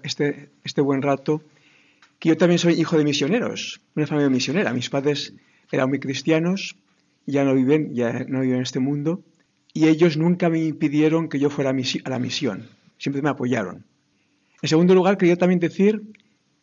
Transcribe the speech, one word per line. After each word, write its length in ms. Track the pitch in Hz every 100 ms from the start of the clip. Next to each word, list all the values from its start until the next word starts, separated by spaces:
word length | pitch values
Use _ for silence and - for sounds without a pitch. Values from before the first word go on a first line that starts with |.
este, 480 | 143 - 147 143 143 _
este 160 | - -
buen 180 | 139 135
rato, 420 | 143 139 - 156 - _ _ _ _ _ _ _
que 100 | 160
yo 60 | 160
también 220 | 180 175
soy 160 | 175
hijo 240 | 165 160 160
de 60 |
misioneros, 760 | 147 143 143 226 - - - - _ -
una 100 | 151
familia 220 | 151 143
misionera. 460 | 127 127 156 156
Mis 160 | 123 120
padres 420 | 139 139 143 - - _ _ _
eran 160 | 139 131
muy 100 | 139
cristianos, 760 | 135 131 - 160 170 190 - - _ _ _ _
ya 200 | - 139
no 100 | 139
viven, 400 | 135 127 156 151
ya 180 | 117 117 120 123
no 120 | 131
viven 140 | 131 127
en 60 |
este 180 | 127 143
mundo, 420 | 131 147 143 180 _ _ _ _ _
y 140 | - 156
ellos 300 | 156 170 151
nunca 320 | 165 180 170
me 120 | 165
impidieron 680 | 160 143 156 147 156 160 160
que 80 | 147
yo 100 | 143
fuera 220 | 143 135
a 20 |
misi-, 300 | 135 123 180
a 60 | -
la 80 | 127
misión. 500 | 120 - 135 98 113 _ _ _
Siempre 240 | - 139
me 80 | 147
apoyaron. 560 | 135 127 123 92 90 - _ _ _ _ _ _ _
En 80 | 143
segundo 260 | 156 180
lugar, 220 | 185 180 202
quería 200 | 180 175
también 240 | 180 180
decir 420 | 165 - 196 214 - - _ _ _ _